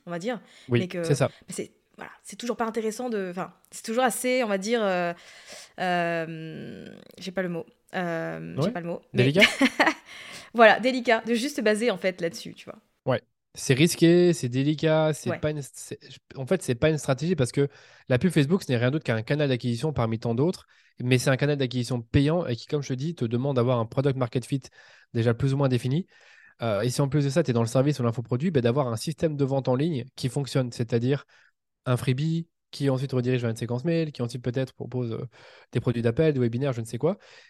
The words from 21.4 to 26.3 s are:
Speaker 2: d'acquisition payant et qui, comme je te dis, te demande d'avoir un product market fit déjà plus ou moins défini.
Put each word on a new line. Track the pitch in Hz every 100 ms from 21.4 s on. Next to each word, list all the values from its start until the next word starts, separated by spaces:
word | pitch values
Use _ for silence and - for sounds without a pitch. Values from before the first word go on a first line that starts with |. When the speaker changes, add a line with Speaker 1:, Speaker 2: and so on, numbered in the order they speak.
| 147 143
Speaker 2:
d'acquisition | 127 127 117 123
payant | 113 131 143 175 123
et | 117
qui, | -
comme | 147
je | 139
te |
dis, | 127 156 165
te |
demande | 117 120 143 127
d'avoir | 120 123
un | 113
product | 139 139 135
market | 131 127 -
fit | 139 - - - - _
déjà | 117 117
plus | 117 139
ou | 135
moins | 135
défini. | 123 123 151 - _ -